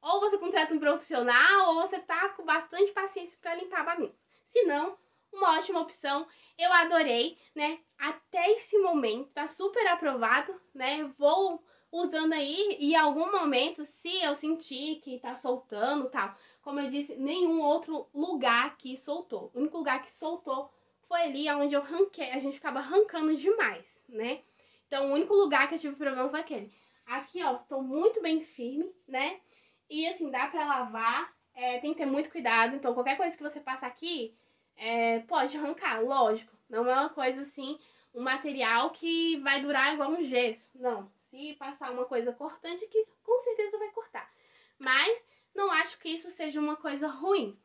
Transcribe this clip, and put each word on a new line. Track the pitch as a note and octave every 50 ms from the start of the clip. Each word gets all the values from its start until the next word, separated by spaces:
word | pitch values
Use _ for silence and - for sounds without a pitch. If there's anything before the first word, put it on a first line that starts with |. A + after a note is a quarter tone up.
| -
ou | D4 F4 G4+
você | G4 G#4 G4
contrata | G4+ F4 F4+ - F4 D#4 D4+ D#4+
um | D4+
profissional, | D4+ D4 D4 D4+ - - D#4+ B3+ A#3+ B3 A#3+ B3 C#4+ F4 G4 G4+ F#4+ F4 D#4+
ou | E4
você | E4+ F#4+ - F#4
tá | F#4+ _ E4+ E4 F#4 G4+
com | G4 - F4
bastante | D#4+ D4+ E4 D#4+ - - F4 G4+ G4+ -
paciência | G4+ F#4+ G4 - F#4+ F4 F4 - _
pra | _ F4+ E4+
limpar | F4 F#4 F#4 F#4+ F4
a | D4+
bagunça. | E4 E4+ E4+ C4+ - - _ _ _ _ _ _
Se | _ - A#4 A#4
não, | E4+ C#4+ C#4+ D#4 F#4+ F#4+ - _ _ _ _ _ _ -
uma | G4 G4 F4+ D#4+ D#4+
ótima | D#4+ - F#4+ F4
opção. | D#4+ E4 - - - C#4 C#4 C#4+ E4 - - - - - _ -
Eu | E4 F4+ F#4
adorei, | F4 E4+ E4 E4+ D#4+ D#4 C#4 A#3 A#3 A#3+ E4 - _ _ _ _
né? | D#4 D4 D4+ D#4+ E4 _ _ _
Até | _ C#4 D4 D#4+ - _ _ - F#4 E4+ G4 G#4+
esse | A#4 - - - G#4+
momento, | G4 F#4 E4+ D4 B3+ A3 G#3+ A#3 C#4+ -
tá | _ - D4
super | D4+ - - F#4+ G4 G4+ A#4+ A4
aprovado, | F#4+ F4 E4+ E4 D4+ C4+ B3 A3+ A3+ A#3+ C#4 D#4+ - F#4+ F4+ _ _ _
né? | C#4 B3+ C4 C#4+ D4+ D#4 C#4+ C4
Vou | _ C#4+ C#4+ D#4+ F#4 G4 F#4+ E4+ D#4+ _ _ _ _ _ _
usando | - E4 F4 - - D#4 D#4+ D#4+ D#4+
aí | D4+ C#4+ C#4 D4 F4+ G4+ G#4 E4+ -
e | C#4+ C#4+ E4
em |
algum | E4 D4+ D4 C#4 D4 E4 F#4 G#4
momento, | F#4+ E4+ D4 C4+ B3 C4 D#4+ E4+ - D4+
se | - - - - E4+ F4+ F#4+ F4+
eu | D4+ C#4+
sentir | C#4+ - D4+ E4 E4 - - C#4 B3+ C#4 D#4 D#4
que | D4+ _ C#4+ B3+ B3
tá | - A#3 B3+
soltando | C4 - C4 B3+ B3+ - _ - G#3 G#3+ B3+ C#4+ D4 C4+
e | C4
tal, | - C4+ G3 G3+ G3 - _ - _ _ _
como | D4 C#4 C#4+
eu | C#4+ C4
disse, | C4 C#4+ C#4+ D4 -
nenhum | A#3+ C4 C#4+ D#4 F#4 F4+ E4 E4 E4 D4+
outro | C#4+ D4 E4 - - D#4+ D4 - _ _
lugar | C#4 D4+ F4+ F4+ C#4+ B3 B3+ A#3 A#3 B3+ D4 -
que | _ - C4 B3+
soltou. | C4 - - D4 E4+ F4 _ - F#3+ - - _
O | A#3+
único | C#4+ D4+ - E4+
lugar | D4+ C#4 C4 C4+ -
que | - -
soltou | - - D#4 E4+ F4 _ D#4 C4+ C4 C#4 D4 _ _ _ _ _ _ _
foi | _ F4 E4+ E4+
ali | D#4 C4+ C#4 D4 D#4
onde | D4 C#4+ C#4+ C#4+ C#4+
eu | C#4+
ranquei, | C#4+ C#4+ D#4 E4+ G4 G4 - - D4+ B3
a | B3+ C#4
gente | C4 C#4 C#4
ficava | - - D4+ B3 C4
arrancando | C#4 C4 D#4 G4 G#4+ G#4 - E4 D#4 D#4 D#4
demais, | C#4+ C4 F#4 A4 A4+ F4 A3+ G3 E3 - - _ _ _ _
né? | B3 G#3+ A3 A#3+ C4+ D#4+ - _ _ _ _ _ _ _ _
Então, | _ - C#4 C#4 C#4
o | C#4
único | D4 F4 - G#4
lugar | G4+ G4+ D#4 C#4+ C4 C4+ C#4+
que | D#4+
eu | E4
tive | - D4 C#4
problema | - D4+ C#4 C4 B3+ B3+ C4+
foi | C4 D#4
aquele. | E4 D#4+ D#4 A3+ G3 G#3 _ _ _ _ _ _ _
Aqui, | - A#3+ C#4 C#4+ - _ F4 F4
ó, | C#4 B3
tô | A#3+ - _ C#4+ C4+
muito | C4+ B3+ C4 D4+ E4+ A4 A4+ A4+
bem | F#4 E4 D#4+ D#4+ D#4
firme, | - - - B3 A#3+ C4 D4 E4+ F#4 - _ _
né? | - C4+ B3+ C#4 D#4 F#4+ F#4+ _ _ _ _ _ _ _ _ _ _
E, | D4+ D4+ D#4+ E4
assim, | F#4 F#4 E4+ C#4+
dá | - B3 C4 D4
pra | - E4 D4+
lavar, | D4 C#4+ C4 B3 A3 G#3+ A3 A3+ A3+ B3 C#4 E4+ - _ _ _ _ _
é, | - B3 B3 B3 B3
tem | B3 D4 D#4+
que | E4
ter | D#4+
muito | C#4 C4+ C#4+ D4+ -
cuidado. | - E4+ B3+ A#3 A3+ A3+ A3+ A#3 C4
Então, | C#4 C#4 B3+ A#3+
qualquer | B3 B3 C4+ C4+
coisa | C#4 - E4+ D#4+
que | - D4
você | D4 D4 D4
passa | D4 C4+ C4 C4 -
aqui, | B3 B3 _ - E4+ F4 D4+ A#3 A3 _ _ _ _ _ _ _ _ _
é, | _ A3 A3+ A#3 A#3 A#3 A#3 A#3 A#3
pode | A#3 - - C4+ C4 C#4 C#4+
arrancar, | D4+ D4 C#4+ E4 - - D#4+ A#3+ A3 A3
lógico. | B3 C4+ C4+ B3 G#3+ A3 A3+ - _ _ _ _ _
Não | A3+ A3 A#3+
é | B3 B3+
uma | C4 C#4+ D#4
coisa, | D#4 D#4 C4+ B3+ B3+ C4+
assim, | C#4+ C#4+ - - C4+ C4 D4+ D#4 - - _ _ _ _ _
um | A#3+ B3
material | C4 C4 C4+ C#4 D4+ C#4+ C4+ B3+ B3 A3+ A#3 C4 E4
que | E4+ - - E4 E4 E4 E4 E4 E4 C#4+
vai | C4+ C#4 C#4 C#4 C4+
durar | C#4+ D4 C4 C4 C#4+ D#4
igual | D4 C#4+ C#4
um | D#4+ F4 E4+
gesso. | C4 B3+ B3 B3 A#3 A3 - - - _
Não, | C4 B3 B3 A#3 G3+ G3 G3 _ _ _ _
se | - B3+ C#4+ D4+ D4
passar | C#4+ C#4 C4+ D4 - D4 B3+ B3
uma | B3+ B3+
coisa | B3+ - B3 A#3 B3 A#3+
cortante | - C#4+ D#4 - - _ E4 F4 F4+ G#4
aqui, | - - A4 A4 - _ _ _
com | - A4+ B4
certeza | B4 B4 A4+ A4 G#4 G4+ G#4 G#4+
vai | G#4+ G#4
cortar. | - - A4 - _ A#3 - - _ _ _ _ _ _ _ _ _ _
Mas | C4+ C4 B3+ C4+ D4+ G4 A4+ A#4+ - _ _ _ _ _ _
não | - G4+ G4 E4+
acho | D#4 D#4+ D#4+ - -
que | - E4+
isso | D#4+ E4 - F4+
seja | F4 - E4 D4+ C#4+ D4+
uma | D4+ D4+ D4+
coisa | D4+ - D#4 C#4+ C#4+ D4 D4+
ruim | C4+ - C#4+ F#4+ G4 G4 B3 G3+ G3 - _